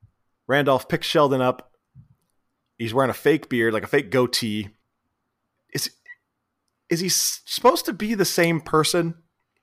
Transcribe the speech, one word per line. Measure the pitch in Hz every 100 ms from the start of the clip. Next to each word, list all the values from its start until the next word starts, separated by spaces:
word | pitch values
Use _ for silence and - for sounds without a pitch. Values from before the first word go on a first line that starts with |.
| _ _ _ _ -
Randolph | 139 139 131 -
picks | 165 -
Sheldon | 165 143 131
up. | 127 - - _ _ - - _ _ _ _ _ _ -
He's | 113
wearing | 120 131
a |
fake | 104 - 151 -
beard, | 123 113
like, | 107
a | -
fake | - 110
goatee. | 131 123 - 113 107 101 _ _ _ _ _ _ _ _ _ _ 143 - _ - - _ _ _ _ _ _ -
Is | 170
he | 185
s-, | - - - -
supposed | - 240 - -
to |
be | 185 214
the | 220
same | 165 - 170 160
person? | - 156 151 175 165 165 _ _ _ _